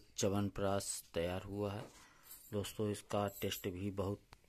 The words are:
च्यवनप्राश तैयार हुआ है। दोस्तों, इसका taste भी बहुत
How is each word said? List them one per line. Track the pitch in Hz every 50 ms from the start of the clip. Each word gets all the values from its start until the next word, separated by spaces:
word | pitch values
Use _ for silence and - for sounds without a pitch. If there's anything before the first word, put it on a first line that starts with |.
| - - - -
च्यवनप्राश | - 101 98 101 101 98 - - 98 98 98 98 98 - - - - - -
तैयार | 85 85 87 90 95 95
हुआ | 95 95 101 104 101 98
है। | 107 - - - - - - - - - - - - - - -
दोस्तों, | 104 95 - - - 110 104
इसका | 104 - - - - 104 101 101 - -
taste | - 98 95 - - 104
भी | 90 90 95 104
बहुत | 95 98 95 95 101 101 - - - - _